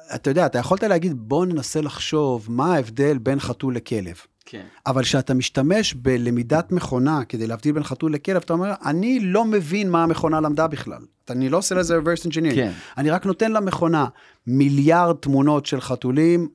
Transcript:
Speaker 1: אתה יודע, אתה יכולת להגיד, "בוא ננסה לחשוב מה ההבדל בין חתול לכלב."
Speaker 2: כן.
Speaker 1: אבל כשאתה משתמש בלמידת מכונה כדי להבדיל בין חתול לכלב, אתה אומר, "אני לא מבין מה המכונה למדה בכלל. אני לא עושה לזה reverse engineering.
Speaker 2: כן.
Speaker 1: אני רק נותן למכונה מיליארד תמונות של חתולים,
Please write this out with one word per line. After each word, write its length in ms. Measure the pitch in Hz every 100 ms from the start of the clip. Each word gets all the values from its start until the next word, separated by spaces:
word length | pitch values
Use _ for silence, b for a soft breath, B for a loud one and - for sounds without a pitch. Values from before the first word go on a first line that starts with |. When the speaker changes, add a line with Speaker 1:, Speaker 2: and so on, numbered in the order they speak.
| - -
Speaker 1:
אתה 140 | 139
יודע, 160 | 147 160
אתה 140 | 120
יכולת 240 | 117 190
להגיד, 300 | 220 180 180 135
"בוא 300 | 110 143 180
ננסה 360 | 160 123 156
לחשוב 640 | 151 - - 156 143 120 107
מה 260 | 117 160 170
ההבדל 420 | 113 113 143 139
בין 220 | 117 139
חתול 360 | 131 120 131 120
לכלב." 400 | - 113 90 87 - _ -
Speaker 2:
כן. 140 | 110 95 B -
Speaker 1:
אבל 160 | 131
כשאתה 300 | 123 139 127
משתמש 600 | 131 123 - 139 208 202
בלמידת 760 | 131 127 123 120 120 120 151 170
מכונה 540 | 180 - 127 135 156 120
כדי 180 | 113 113
להבדיל 240 | 113 147
בין 120 | 151
חתול 300 | 147 131 160
לכלב, 280 | 147 - 185 -
אתה 80 |
אומר, 200 | 170 190 196 151
"אני 340 | 156 226 262
לא 260 | 190 196 226
מבין 440 | 214 147 196 196
מה 120 | 170
המכונה 360 | 165 160 160 156
למדה 280 | 156 147 160
בכלל. 340 | 143 113 87 110 _ -
אני 200 | 127 131
לא 80 | 165
עושה 180 | 196 185
לזה 220 | 170 165
reverse 320 | 156 170 170
engineering. 240 | 156 165 131
Speaker 2:
כן. 160 | 110 87 B B
Speaker 1:
אני 120 | 147
רק 160 | 175 196
נותן 260 | 180 220
למכונה 540 | 220 196 - 165 165 123 b b b -
מיליארד 680 | 131 143 143 143 170 175 165
תמונות 500 | 143 135 143 147 139
של 160 | 135
חתולים, 680 | - 127 127 131 160 175 165